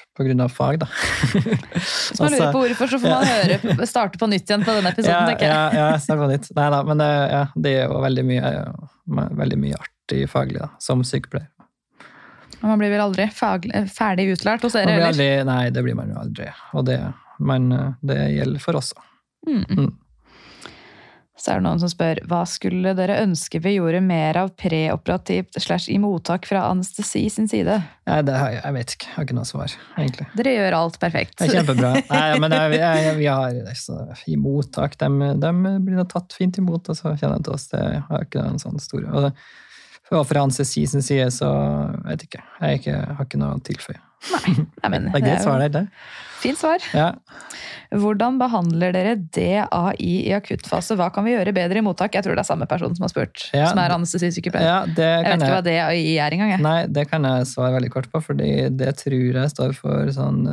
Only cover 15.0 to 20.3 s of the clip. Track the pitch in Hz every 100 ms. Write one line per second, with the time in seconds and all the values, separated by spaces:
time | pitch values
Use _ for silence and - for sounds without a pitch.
15 | 170 151 139 139 131 127 123 123 123 113
16 | 104 - - - - - - 147 131 127
17 | 139 127 - - 147 131 127 127 135 127
18 | 139 139 143 143 131 143 - 151 - -
19 | - _ _ _ 320 240 - 190 139 -
20 | _ _ _